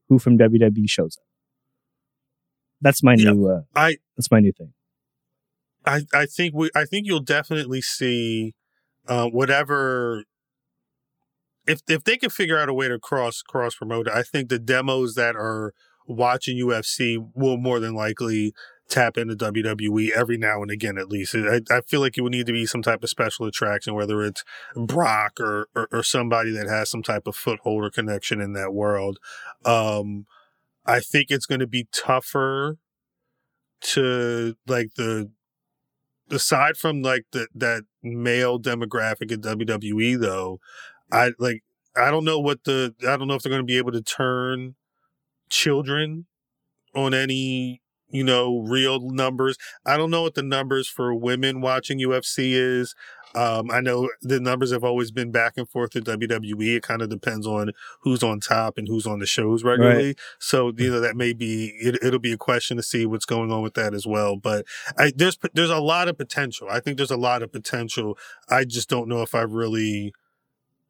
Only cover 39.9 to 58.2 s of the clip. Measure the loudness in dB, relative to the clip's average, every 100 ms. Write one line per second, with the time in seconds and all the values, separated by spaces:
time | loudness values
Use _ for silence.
39.9 | 0 0 0 -2 -2 -6 -10 -16 -20 -20
40.9 | -20 _ 2 2 2 -4 -4 -10 _ _
41.9 | 2 2 2 0 0 0 -2 0 0 0
42.9 | -2 -2 -2 -2 -4 -2 -2 0 0 0
43.9 | -4 -6 -2 -2 -2 -2 -6 -8 -16 _
44.9 | _ _ _ _ _ _ 0 2 2 0
45.9 | -2 -4 -6 -12 _ _ _ _ _ _
46.9 | -2 0 2 0 -2 -2 -2 -4 -8 _
47.9 | _ _ -2 2 4 4 0 0 2 2
48.9 | 0 -2 -2 -2 0 -2 -2 -10 -10 0
49.9 | 0 2 0 -2 -2 -2 -2 0 -2 -2
50.9 | -4 -2 -2 0 0 0 -2 0 -2 -2
51.9 | -2 0 0 -2 -2 0 2 2 0 -2
52.9 | -8 -20 -20 -12 -2 0 0 -2 -2 0
53.9 | 0 -2 -6 -2 0 2 0 0 0 0
54.9 | 0 -2 -4 -2 0 0 -2 -6 -4 -4
55.9 | -4 -4 -4 -2 -2 -2 -4 0 -2 -2
56.9 | -4 -4 -4 -6 -4 -4 -2 -4 -6 -14
57.9 | -6 -2 2